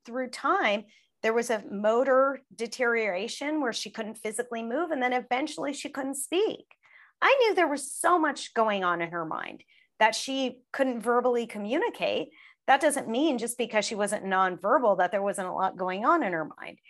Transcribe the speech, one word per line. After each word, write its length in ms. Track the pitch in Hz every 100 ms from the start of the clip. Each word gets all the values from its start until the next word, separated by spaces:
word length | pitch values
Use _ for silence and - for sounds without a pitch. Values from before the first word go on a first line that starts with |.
through 260 | - 240 254
time, 520 | - 277 381 262 208 208 _ _ _
there 100 | 220
was 180 | 226 233
a 120 | 214 185
motor 720 | 202 214 233 269 262 269 262 _ -
deterioration 1040 | 226 - 240 233 214 180 220 - 285 311
where 120 | 254
she 180 | - 214
couldn't 280 | 214 214 -
physically 460 | 214 220 247 226
move. 260 | 226 262 339
And 100 | 294
then 120 | 247
eventually 600 | 247 247 254 302 - 285
she 180 | 277 285
couldn't 260 | 277 269 277
speak. 500 | - 349 427 - _ _ _ - - _
I 160 | - 554
knew 140 | 453
there 140 | 370 320
was 240 | 285 -
so 260 | - 330 349
much 340 | 311 285 -
going 280 | 226 220 202
on 180 | 180 170
in 120 | 170
her 120 | 170
mind 380 | 165 - 50 - _ _ _ -
that 160 | 220 214
she 420 | - 269 254 247 _
couldn't 300 | - 269 240
verbally 440 | 214 240 247 240 233
communicate, 840 | 208 208 285 453 - 180 - 156 - - _ -
that 140 | 262
doesn't 280 | 302 262 185
mean 300 | 226 320 240
just 200 | 233 -
because 260 | 220 220
she 100 | 202
wasn't 300 | 208 202 208
nonverbal 760 | 190 190 185 170 196 285 240 185
that 120 | 180
there 120 | 202
wasn't 260 | 202 196 185
a 40 |
lot 240 | - 190 -
going 280 | 185 185
on 180 | 247 339
in 100 | 214
her 160 | 170 151 -
mind. 180 | - -